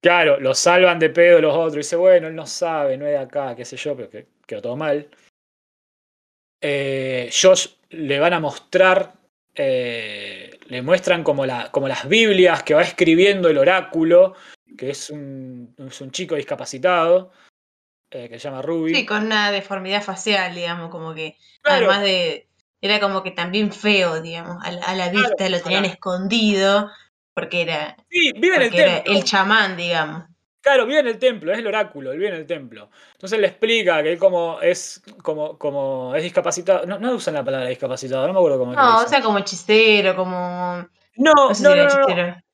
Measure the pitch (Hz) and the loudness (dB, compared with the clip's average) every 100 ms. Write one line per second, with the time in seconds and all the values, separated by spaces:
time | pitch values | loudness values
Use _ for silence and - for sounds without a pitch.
0 | 175 175 156 139 131 135 170 180 180 170 | 4 4 4 2 0 2 4 4 4 4
1 | 160 165 175 170 156 151 165 147 147 170 | 0 4 6 8 6 0 -2 -4 -4 2
2 | 190 180 160 160 147 - 170 160 143 131 | 6 4 2 -12 -12 -6 -4 -2 -2 -4
3 | 147 143 131 143 135 120 120 131 147 131 | -4 -4 -4 -6 -6 -10 -14 -10 -8 -8
4 | 107 107 - _ - 107 117 131 156 143 | -12 -18 -20 _ -14 -10 -8 -6 -4 -4
5 | 147 _ _ _ _ _ _ _ _ _ | -6 _ _ _ _ _ _ _ _ _
6 | _ _ _ _ _ _ 151 143 139 135 | _ _ _ _ _ _ -4 -4 -4 -4
7 | 131 127 120 - 185 180 - _ _ 165 | -4 -6 -4 4 6 6 0 _ _ -12
8 | 143 139 165 170 151 - _ 185 185 185 | -4 0 2 0 -4 -8 _ 2 4 4
9 | 185 _ _ _ _ - 135 127 123 117 | 0 _ _ _ _ -4 -2 -2 -4 -8
10 | 107 104 101 98 - - - 127 127 180 | -10 -12 -12 -14 -18 -20 -12 -8 0 0
11 | 185 175 156 139 131 120 - 143 139 123 | 2 0 0 0 -2 -4 -4 -4 -2 -6
12 | 135 220 220 190 180 160 - 151 175 - | 0 2 4 6 4 4 2 2 2 2
13 | 165 165 196 196 170 147 139 185 185 165 | 2 6 4 4 2 4 4 2 -2 -2
14 | 160 175 190 190 - - _ - 131 139 | 4 6 6 2 -20 -20 _ -12 -10 -10
15 | - 147 139 135 131 123 120 _ 135 - | -12 -14 -14 -14 -14 -16 -20 _ -20 -16
16 | 135 - 180 151 139 170 - 131 180 175 | -14 -12 -6 -6 -6 -8 -8 -2 0 2
17 | 165 180 185 _ _ _ _ _ _ _ | 4 2 0 _ _ _ _ _ _ _
18 | _ 131 120 117 143 131 139 165 160 156 | _ -18 -16 -12 -12 -8 -6 -4 -2 -2
19 | - 214 220 214 208 196 190 196 185 202 | -2 -4 -2 0 0 -4 -6 -10 -4 -4
20 | 208 180 214 196 180 175 170 175 170 175 | -4 -8 -2 -2 -2 -6 -8 -8 -10 -12
21 | 160 160 156 _ _ _ 294 277 208 202 | -12 -10 -14 _ _ _ 0 2 2 2
22 | 202 185 165 143 _ _ _ _ 196 208 | 0 0 -2 -6 _ _ _ _ -2 0
23 | 202 190 185 185 175 202 208 - 208 202 | 0 -2 -6 -8 -4 -2 -2 -2 0 2
24 | 175 160 165 170 170 175 175 175 - 190 | 0 -2 -8 -14 -14 -12 -10 -8 -6 -4
25 | 175 202 247 202 190 175 170 190 196 - | -2 -2 -2 -2 -2 -4 -2 -2 -4 -6
26 | 185 180 190 233 214 196 196 202 208 - | -8 -6 -2 0 0 2 2 0 -2 -14
27 | _ _ _ - 165 175 165 156 151 - | _ _ _ -12 -6 -6 -4 -6 -8 -14
28 | _ 349 311 214 349 349 233 180 - 175 | _ 0 0 0 0 2 2 4 2 2
29 | - 196 175 196 190 220 196 180 175 165 | 0 0 2 0 2 2 0 -4 -4 -2
30 | 151 156 - _ _ _ 277 269 233 302 | -4 -8 -16 _ _ _ 2 2 2 0
31 | 254 208 254 220 156 214 220 214 208 143 | 0 0 -2 -2 -6 -4 -4 -4 -4 -8
32 | 131 147 202 165 151 165 127 113 104 _ | -10 -6 -6 -6 -10 -10 -10 -20 -20 _
33 | _ _ 190 220 196 - 226 233 180 160 | _ _ -6 0 0 0 0 2 2 2
34 | 151 170 190 180 165 156 165 175 - - | 0 2 2 2 -2 0 0 0 -6 -18
35 | _ - - 151 151 156 147 139 135 131 | _ -10 -8 -6 -8 -6 -6 -4 -4 -6
36 | 127 143 170 180 175 165 175 185 - 196 | -4 -4 -2 -2 -2 -4 0 0 0 -6
37 | 240 233 - 151 131 135 127 123 131 127 | -4 -4 -4 -4 -4 -4 -6 -6 -6 -8
38 | 131 131 143 190 170 135 123 127 254 226 | -6 -2 0 2 2 2 -2 2 4 4
39 | 240 277 220 202 196 185 - 214 220 208 | 4 0 2 -2 -4 -10 2 4 6 4
40 | 190 185 185 180 180 180 180 175 175 _ | 2 0 -4 -4 -6 -6 -6 -6 -12 _
41 | _ - 294 294 269 208 285 285 285 277 | _ 0 4 6 4 4 4 6 4 4
42 | 269 175 175 175 _ | 2 0 -4 -8 _